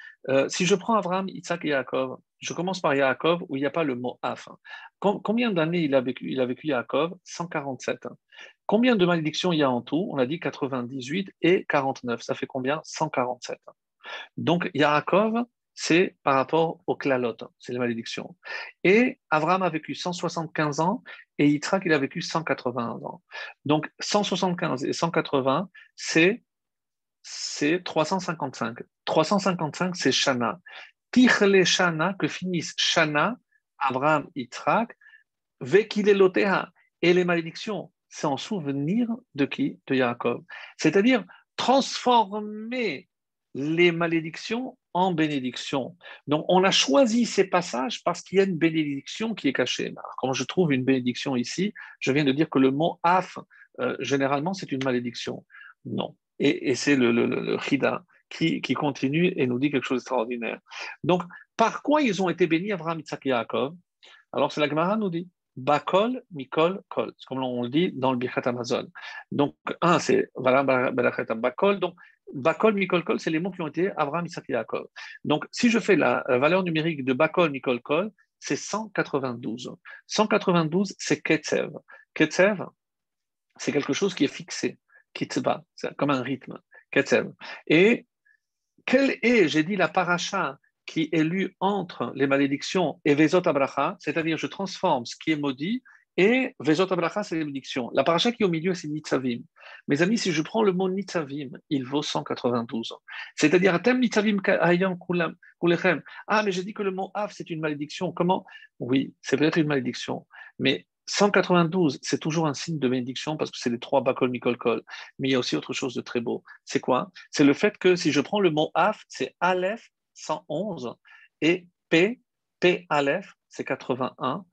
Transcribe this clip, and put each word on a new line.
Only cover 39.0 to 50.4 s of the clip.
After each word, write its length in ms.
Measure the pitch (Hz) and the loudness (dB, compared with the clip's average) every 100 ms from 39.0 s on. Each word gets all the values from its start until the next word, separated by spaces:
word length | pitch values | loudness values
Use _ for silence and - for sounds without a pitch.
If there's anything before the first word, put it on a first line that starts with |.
| 233 233 - | 0 -4 -10
de 120 | 135 135 | -2 -2
qui ? 340 | - 139 - - | 0 -4 -4 -2
De 80 | |
Yaakov. 500 | 131 123 120 120 123 - - - - | 0 0 0 -2 -4 -8 -18 -18 -2
C'est-à-dire 480 | 156 196 226 247 175 - _ - | 2 4 4 2 -2 -14 _ -4
transformer 1500 | - 269 - - 202 240 196 214 214 214 220 254 220 135 - _ _ _ _ | 2 4 2 -2 2 4 4 -2 -8 -10 -8 -4 -4 -6 -10 _ _ _ _
les 380 | 127 147 165 175 | -6 -2 4 4
malédictions 840 | 170 170 165 160 - - 233 262 - _ | 4 0 0 -2 -8 -6 -6 -6 -12 _
en 200 | 175 190 | 0 2
bénédiction. 840 | 160 156 143 127 - - 139 120 - - - - | 2 0 0 -4 -6 -6 -6 -6 -12 -20 -18 -2
Donc, 180 | 151 156 | -2 4
on 160 | 180 | 4
a 60 | 190 | 4
choisi 560 | - - 277 247 233 233 | 4 4 4 6 4 2
ces 220 | - 185 | 2 2
passages 540 | 180 175 120 127 - | 2 0 -4 -4 -4
parce 200 | - 170 | -4 -4
qu'il 160 | - 185 | 0 2
y 20 | |
a 40 | |
une 120 | 196 160 | 2 2
bénédiction 760 | 160 160 147 139 - - 226 | 2 2 -2 -4 -8 -6 -6
qui 140 | 190 139 | -2 0
est 40 | |
cachée. 340 | 127 123 - 120 | 0 -2 -2 -6
Alors, 280 | - - - | -8 -12 -6
quand 140 | 127 | -4
je 120 | 127 | -2